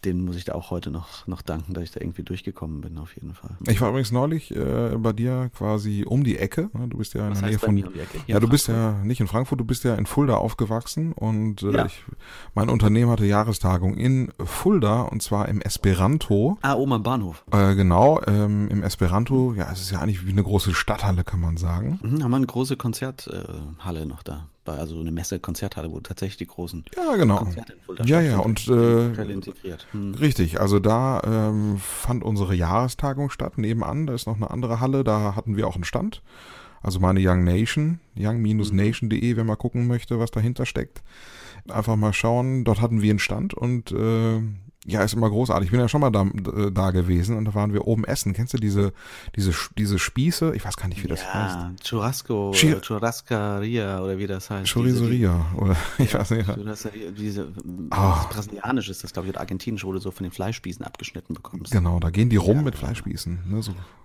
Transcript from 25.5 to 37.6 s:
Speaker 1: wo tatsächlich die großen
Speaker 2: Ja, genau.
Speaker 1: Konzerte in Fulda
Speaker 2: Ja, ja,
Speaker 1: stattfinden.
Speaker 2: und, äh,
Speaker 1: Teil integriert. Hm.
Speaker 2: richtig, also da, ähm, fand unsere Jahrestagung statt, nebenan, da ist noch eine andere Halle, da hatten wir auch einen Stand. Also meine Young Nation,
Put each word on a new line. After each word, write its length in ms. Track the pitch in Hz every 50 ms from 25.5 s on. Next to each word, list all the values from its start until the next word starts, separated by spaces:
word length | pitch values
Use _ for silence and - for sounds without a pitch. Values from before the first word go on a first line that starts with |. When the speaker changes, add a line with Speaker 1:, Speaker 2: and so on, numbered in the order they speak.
| 82 - - 98 - - 80 82
Speaker 1:
wo 80 | 80 80
tatsächlich 380 | 82 - 90 - 98 95 - -
die 80 | 87 -
großen 360 | - - 87 85 - 82 - - -
Speaker 2:
Ja, 180 | 370 349 320 269
genau. 220 | 202 160 113 98
Speaker 1:
Konzerte 380 | - 110 95 87 - - - -
in 40 | - _
Fulda 160 | - 92 - 113
Speaker 2:
Ja, 160 | 120 151 170
ja, 120 | 165 147 117 98
Speaker 1:
stattfinden. 320 | - 113 110 - - 123
Speaker 2:
und, 400 | 123 117 117 117 117 117 117 120
äh, 20 | 117
Speaker 1:
Teil 160 | 107 107 101
integriert. 560 | 101 98 92 98 - - - 95 85 82 - -
Hm. 220 | - 104 101 98 95
Speaker 2:
richtig, 460 | - 147 151 120 - 92 82 80 -
also 200 | 98 98 101 101
da, 420 | 92 113 110 117 131 135 131 - -
ähm, 520 | - 110 110 107 107 107 107 104 104 104 98
fand 460 | 95 - - - - - 123 120 -
unsere 280 | - 107 101 101 90
Jahrestagung 800 | 98 87 87 82 90 110 123 127 - - 156 139 135 135 143 139
statt, 280 | - - - - - -
nebenan, 500 | 110 107 113 117 - - - 147 160 147
da 60 | 123
ist 120 | - -
noch 80 | 107 113
eine 160 | 104 110 -
andere 300 | - 123 135 113 117 113
Halle, 240 | 127 131 135 135 135
da 320 | 120 107 107 107 104 98
hatten 200 | 110 - 113 101
wir 120 | 104 107 98
auch 80 | -
einen 80 | 92 87
Stand. 360 | - - - - 214 - - - - - - - - - - - - - -
Also 160 | - 95 92 90
meine 220 | 92 92 92 95
Young 220 | 95 92 90 90 90
Nation, 560 | 87 87 95